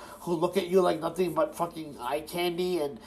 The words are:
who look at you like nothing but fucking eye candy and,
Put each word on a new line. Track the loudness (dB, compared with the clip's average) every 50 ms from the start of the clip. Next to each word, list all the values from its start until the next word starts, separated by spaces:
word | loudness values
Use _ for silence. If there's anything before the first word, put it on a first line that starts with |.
| -14 -16 -16 -10
who | -4 -2 0
look | 0 0 0 2
at | 0 0 4
you | 6 6
like | 6 6 4 2
nothing | 0 -2 0 0 0 2 2
but | 2 2 2 0
fucking | -2 -4 -4 -4 -6 -10 -10 -10 -8
eye | -4 -4 -2 -2
candy | -4 -4 -4 -2 0 0 0 0 0 0 2 0
and, | 0 -2 -2 -6 -12